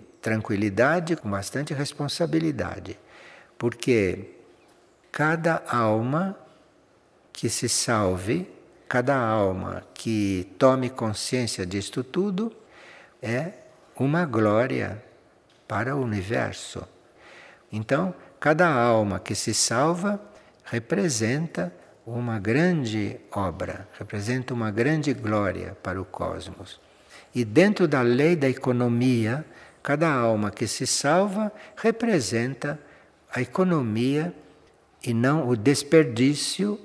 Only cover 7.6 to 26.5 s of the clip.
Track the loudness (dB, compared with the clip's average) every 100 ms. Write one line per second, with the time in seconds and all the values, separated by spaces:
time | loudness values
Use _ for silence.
7.6 | -2 -2 2 2 2 0 -2 -2 -4 -12
8.6 | -20 -18 -4 0 2 2 2 2 2 0
9.6 | -6 -8 -12 -10 -4 0 0 0 -4 4
10.6 | 4 4 0 -4 -4 -4 -4 -2 -2 -4
11.6 | -4 -4 -6 -6 -4 -2 -2 -2 -4 -8
12.6 | -20 -20 -20 -20 -20 _ -4 -4 -4 -10
13.6 | -20 -20 -14 -4 0 0 0 2 4 4
14.6 | 2 -2 -6 -8 -14 -20 _ _ _ _
15.6 | -8 -4 -2 -2 -2 -2 -2 -4 -4 -6
16.6 | -12 -12 -14 -18 _ _ -20 -20 -20 -20
17.6 | -10 -8 -2 0 0 -6 -16 -4 2 4
18.6 | 4 4 4 4 2 -2 -4 -6 -2 0
19.6 | 0 2 2 0 -2 -4 -8 -20 -20 _
20.6 | -8 -6 -2 0 0 0 0 0 -2 -4
21.6 | -6 -8 -20 -20 -10 -6 -4 -4 0 2
22.6 | 4 2 0 -2 -4 -6 -10 -4 -4 -4
23.6 | -8 -8 -14 -16 -10 -8 -4 -4 -4 -4
24.6 | -2 0 2 2 0 -2 0 0 0 -2
25.6 | -8 -8 -6 -6 -6 -6 -6 -6 -12